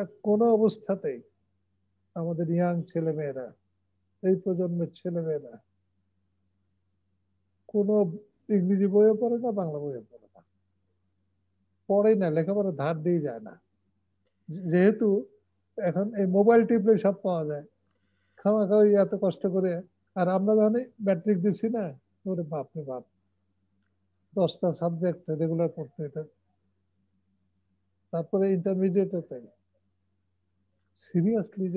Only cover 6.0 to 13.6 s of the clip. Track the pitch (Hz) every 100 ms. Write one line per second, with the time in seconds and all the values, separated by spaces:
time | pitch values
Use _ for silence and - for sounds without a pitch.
6 | _ _ _ _ _ _ _ _ _ _
7 | _ _ _ _ _ _ - 214 202 214
8 | 185 180 - _ - 208 180 202 202 202
9 | 214 214 240 233 240 202 170 147 147 127
10 | 107 - _ _ _ _ _ _ _ _
11 | _ _ _ _ _ _ _ _ - 202
12 | 214 208 175 156 160 202 196 143 143 165
13 | 160 175 143 113 107 -